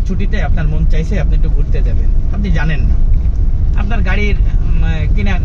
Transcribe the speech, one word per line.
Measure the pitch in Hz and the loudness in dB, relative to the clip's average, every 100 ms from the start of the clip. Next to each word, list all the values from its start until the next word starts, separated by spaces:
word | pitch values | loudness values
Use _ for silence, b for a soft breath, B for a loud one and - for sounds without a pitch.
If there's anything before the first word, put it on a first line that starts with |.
| - | -2
ছুটিতে | - 165 196 | -2 -2 -2
আপনার | 180 165 156 | 0 0 0
মন | 156 170 | 0 2
চাইছে | - - 208 | 0 0 -2
আপনি | - - | 0 0
একটু | 160 | 0
ঘুরতে | - - - | 0 0 0
যাবেন, | - 143 - - - | 0 0 2 0 0
আপনি | - 202 | -2 -2
জানেন | - 160 151 | 0 0 0
না, | - - - - - - - - - - | 0 2 2 2 0 0 0 0 0 0
আপনার | 208 214 | 0 0
গাড়ির, | 202 208 208 202 | 0 0 0 0
উম, | - - - 165 165 160 151 - | 0 0 0 0 0 -2 -2 0
কেনার | 196 190 | 0 0